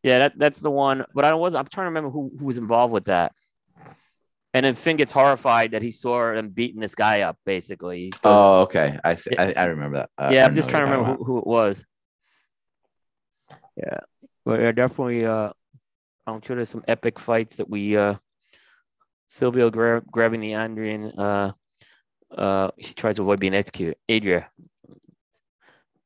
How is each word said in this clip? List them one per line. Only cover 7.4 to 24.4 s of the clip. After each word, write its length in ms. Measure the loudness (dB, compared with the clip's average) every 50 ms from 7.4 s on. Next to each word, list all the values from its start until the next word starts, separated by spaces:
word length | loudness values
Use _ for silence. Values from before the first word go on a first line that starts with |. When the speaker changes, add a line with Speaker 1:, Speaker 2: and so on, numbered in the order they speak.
| _
Speaker 1:
Basically, 600 | -4 -4 -4 -6 -10 -16 -12 -10 -10 -10 -10 -10
he 60 | -12
goes, 100 | -10 0 4
Speaker 2:
Oh, 360 | 6 6 8 8 8 8 6
okay. 360 | 6 4 2 0 0 0 -2 -2 -2
I 100 | -2 -2
see. 160 | -2 -4 -6
Speaker 1:
Yeah. 200 | -2 0 0 0 0
Speaker 2:
I, 60 | -2
I 20 | -2
remember 320 | -2 -2 -6 -8 -6 -6 -6
that. 120 | -8 -8 _ -4
Uh, 120 | 0 2
Speaker 1:
Yeah, 100 | 6 6
Speaker 2:
I 40 | 6
Speaker 1:
I'm 80 | 6 4
just 140 | 2 -2 0
Speaker 2:
know 40 |
Speaker 1:
trying 100 | 0 0 0
to 40 | 2
Speaker 2:
what 40 |
you're 60 | 0 0
Speaker 1:
remember 120 | 0 -2 -2 -4
Speaker 2:
talking 80 | -4
Speaker 1:
who, 60 | -4 -4
who 40 | -4
it 80 | -2
was. 380 | 0 2 2 2 0 -2 -4 -12 _ _ _ _ _ _ _ _ _ _ _ _ _ _ _ _ _ _ _ _ _ _ _ _ _ _ _ _ _ _ _ _ _ -20 _ _ _ _
Yeah, 240 | -12 -10 -10 -10 -12 -14 _ _ _ -20 _ _ _ _
but, 160 | -2 0 2
uh, 120 | 2 2
definitely. 520 | 2 2 0 0 -2 -4 -4 -4 -2 -2 -2
Uh, 280 | -2 -2 -2 -4 -6 -8 _ _ _ _ _ _ _ _ _ _ _ _ _ _
I'm 140 | -14 -14 -12
sure 140 | -10 -8 -6
there's 120 | -6 -6 -8
some 160 | -10 -10 -2 -2
epic 320 | -2 0 0 -6 -6 -4
fights 360 | -4 -2 -2 -2 -2 -4 -8
that 140 | -12 -10 -6
we, 260 | -6 -4 -2 0 2
uh, 180 | 2 2 2 -2 -4 _ _ _ _ _ _ _ _ _ _ _ _ _ _ _ _ _ _ _ _ _ _
Silvio 420 | -6 -2 -2 0 2 2 2 2
gra-, 320 | 2 2 0 2 0 0 -4 -4
grabbing 300 | -2 0 0 0 0 -2
the 120 | -6 -6
Andrian. 600 | -6 -6 -6 -6 -8 -8 -6 -6 -6 -8 -10 -12 -6
Uh, 360 | -4 -2 -2 0 0 -2 -4 -6 _ _ _ _ _ -20 _ _ _ _ _ _ _ _ _ -8
uh, 360 | -4 -2 -2 0 0 -2 -4 -6 -12
she 160 | -20 -18 -12
tries 220 | -4 -2 -2 -2
to 60 | 0
avoid 180 | 0 0 0 0
being 140 | 0 0 0
executed. 420 | -2 -2 -4 -8 -8 -6 -6 -6 _ _ 0
Adria, 400 | 0 0 2 0 0 0